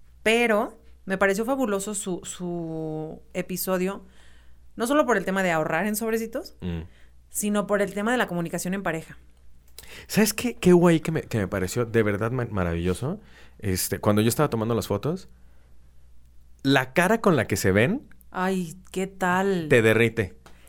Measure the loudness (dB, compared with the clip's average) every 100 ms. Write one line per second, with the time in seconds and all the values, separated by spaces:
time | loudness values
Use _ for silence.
0 | -20 -4 2 2 4 2 0 -6 -20 -18
1 | -6 0 2 2 0 0 0 -2 -4 -6
2 | -6 -6 -8 -10 -8 -6 -6 -6 -6 -6
3 | -8 -12 -12 -8 -6 -6 -2 -2 -2 -6
4 | -14 -20 -20 -20 -20 -20 -20 -6 0 2
5 | 4 2 0 0 2 0 0 0 -2 -2
6 | -2 -4 -4 -8 -10 -10 -6 -6 -8 -16
7 | -20 -20 -14 -6 -2 -2 0 0 0 -2
8 | -2 0 -2 -2 -4 -4 -4 -4 -4 -4
9 | -8 -20 -20 _ -20 -20 -20 -20 -20 -20
10 | -4 2 2 2 -6 0 6 8 8 4
11 | 2 -4 -2 -2 0 -2 -2 -2 0 2
12 | 2 0 -2 -2 -4 -2 -2 0 -2 -2
13 | -4 -8 -12 -20 -20 -10 -4 -4 -4 -2
14 | 2 2 2 2 0 0 -2 -2 -2 -4
15 | -2 -6 -10 -20 -20 -20 -20 -20 -20 -20
16 | -20 -20 -20 -20 -20 -6 2 2 2 0
17 | 2 4 4 2 2 0 2 4 4 0
18 | -6 -20 -12 -6 -4 -2 -6 -12 -10 -8
19 | -8 -2 0 2 2 0 2 4 6 4
20 | 2 0 -6 -8 -20 -20